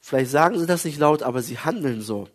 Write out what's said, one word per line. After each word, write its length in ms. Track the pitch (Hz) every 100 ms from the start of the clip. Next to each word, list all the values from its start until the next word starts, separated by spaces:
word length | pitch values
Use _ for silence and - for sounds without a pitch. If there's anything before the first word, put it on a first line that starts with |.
Vielleicht 300 | - 135 127
sagen 280 | 143 165 175
sie 80 | 170
das 180 | 175
nicht 140 | 165 143
laut, 240 | 147 151
aber 200 | 127 123
sie 160 | 117 -
handeln 440 | 156 180 147 113
so. 260 | 107 107 98